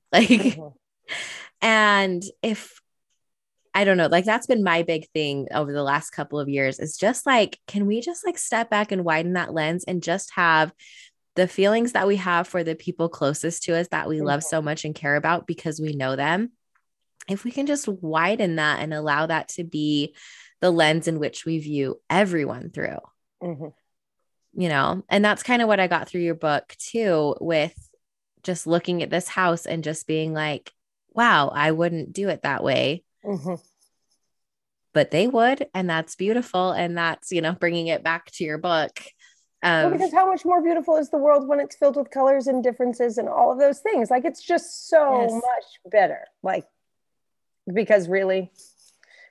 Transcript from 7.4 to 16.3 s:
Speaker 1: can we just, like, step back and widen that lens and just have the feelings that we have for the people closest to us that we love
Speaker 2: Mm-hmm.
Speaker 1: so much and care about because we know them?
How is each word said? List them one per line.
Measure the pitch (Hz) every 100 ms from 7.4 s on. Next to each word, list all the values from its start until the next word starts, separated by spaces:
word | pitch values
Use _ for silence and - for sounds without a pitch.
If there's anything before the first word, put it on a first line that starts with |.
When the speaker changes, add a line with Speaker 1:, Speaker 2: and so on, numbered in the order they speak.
| 202 - -
Speaker 1:
can | 202 202
we | 226
just, | 339 339
like, | 370 339
step | - 226 226
back | 208 214
and | 190
widen | 170 156 170
that | 180 -
lens | 160 156 180 -
and | 180
just | 165 185 - -
have | 170 160 156 - - - - _ _
the | - 180
feelings | - 196 226 240
that | - 196
we | 202
have | 180 170 180
for | 180
the | 165
people | 160 - 175 165
closest | - 143 151 165 170
to | - 165
us | 180
that | 156 -
we | 156
love | 147 143
Speaker 2:
Mm-hmm. | -
Speaker 1:
so | 160
much | 151 156 156
and |
care | 151 143 147
about | 160 170 -
because | 165 160 156
we | 156
know | 143 131 135
them? | 143